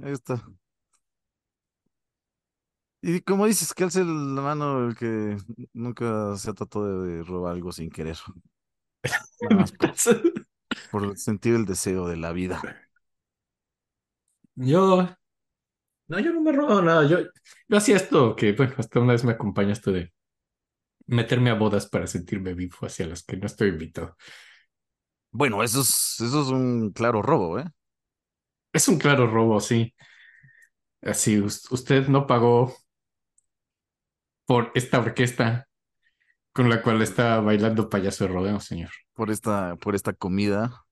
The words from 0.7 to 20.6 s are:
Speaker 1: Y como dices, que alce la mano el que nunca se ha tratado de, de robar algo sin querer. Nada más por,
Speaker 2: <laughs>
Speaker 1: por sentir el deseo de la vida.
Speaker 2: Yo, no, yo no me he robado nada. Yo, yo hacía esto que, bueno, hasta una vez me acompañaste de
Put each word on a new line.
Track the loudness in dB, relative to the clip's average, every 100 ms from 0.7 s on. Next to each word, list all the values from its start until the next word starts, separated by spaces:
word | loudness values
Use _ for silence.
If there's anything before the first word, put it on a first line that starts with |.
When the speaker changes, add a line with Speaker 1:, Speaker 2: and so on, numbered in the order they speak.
| _ _ _ _ _ _ _ _ _ _ _ _ _ _ _ _ _ _ _ _ _ _ _
Speaker 1:
Y | -4 -4
como | 0 2 2
dices, | 0 -4
que | -2 -2
alce | 0
la | 0 -2 -4 -4
mano | -4 -2 -2 0 -2
el | -2
que | -4 -2 -4 -6 -10 -18 -16
nunca | -10 -10 -6 -4 -2 -4 -6
se | -8
ha |
tratado | -8 -8 -6 -4 -4
de, | -6 -8
de |
robar | -8 -6 -6
algo | -6 -8
sin | -10 -12
querer. | -10 -10 -10 -14 -20 _ _ _ _ _ _ -6 -6 -8 -10
Nada | 2 4
más | 2
por, | 0 -4 0
Speaker 2:
<laughs> | 2 4 2 -2 -14 _ -14 -14 -6
Speaker 1:
por | -4 -4 -6
sentir | -6 -2 0 0
el | 0
deseo | -4 -2 -2 -4
de | -6
la | -6
vida. | -4 -4 -6 -10 -16 _ _ _ _ _ _ _ _ _ _ _ _ _ _ _ _ _ -6
Speaker 2:
Yo, | 2 4 6 4 2 -4 _ _ _ _ _ _ _ _ -8
no, | -4
yo | -2
no | 0
me | 0
he |
robado | 0 2 2
nada. | 4 4 4
Yo, | 2 0 _ _ -18 0
yo | 2
hacía | 4 2
esto | 4 4 4 4
que, | 0
bueno, | 2 0 -2
hasta | -2 2
una | 4
vez | 4
me | 2
acompañaste | -2 -4 -2 -2 -2 -2
de | -4 -4 _ _ _ _ _